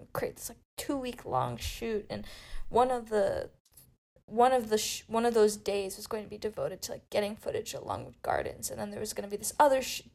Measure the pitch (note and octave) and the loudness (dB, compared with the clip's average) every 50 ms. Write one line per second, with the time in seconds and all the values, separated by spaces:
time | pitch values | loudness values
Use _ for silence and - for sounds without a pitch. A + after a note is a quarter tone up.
0 | - - - - - - - - - - A#3 - _ _ _ - - - D4 C4+ | -16 -8 -6 -4 -4 -4 -6 -8 -12 -14 -14 -14 _ _ _ -10 -6 -4 -4 -2
1 | B3+ B3 A#3 - - - - B2+ B2+ B2 A#2+ A2 - - - - - A3+ A3 G3+ | -4 -6 -8 -8 -6 -2 0 0 0 0 -2 -4 -6 -8 -6 -4 -4 -2 -2 -4
2 | - - - - G#3+ - - - - - - - - - - A3+ B3+ B3+ B3+ A#3+ | -4 -6 -8 -10 -8 -12 -14 -16 -12 -8 -6 -4 -4 2 4 4 4 4 2 -2
3 | A3+ A3 A3 G#3 G3 F#3+ F#3 - - - - _ _ _ _ - - _ _ _ | -2 0 2 2 2 2 0 -2 -4 -8 -12 _ _ _ _ -20 -20 _ _ _
4 | _ _ _ _ _ - G#3 A3+ A#3+ C4 C4 B3+ A3 G#3+ G#3+ G#3+ - - - - | _ _ _ _ _ -4 4 6 6 6 6 4 4 2 0 0 0 -2 -4 -6
5 | - - A3 A3+ A#3 A#3+ A#3 A3+ G#3+ G#3+ G#3 G#3 - - G3+ G3+ G3 F#3+ - - | -8 -2 0 2 2 4 6 6 6 6 6 2 -2 -2 -2 -2 -2 -4 -6 -10
6 | G#3+ - A#3 G#3+ G#3 F#3 G#3+ G#3+ - G#3+ G#3+ - - - F#3 - - - - - | -8 -8 -8 -8 -8 -10 -12 -8 -8 -6 -4 -4 -4 -4 -4 -6 -8 -10 -10 -12
7 | - _ - G3+ - G3+ A3 - - - - - - - - C3+ - - F#2+ - | -12 _ -2 0 0 0 -4 -6 -6 -4 -4 -4 -4 -6 -8 -8 -6 -6 -6 -6
8 | - - - - - - - C#2 - - - - - - - - G#3+ G3+ G3+ G#3 | -6 -10 -14 0 2 2 4 4 2 -2 -4 -6 -8 -8 -6 -4 -6 -6 -4 -6
9 | G#3+ G#3+ - - G3+ G3+ G#3 G#3 A3 - - - D4+ C#4+ C4+ C4 B3 - - - | -6 -4 -4 -6 -6 -6 -6 -4 -4 -4 4 6 8 8 8 4 2 -2 -6 -8
10 | - - | -8 -12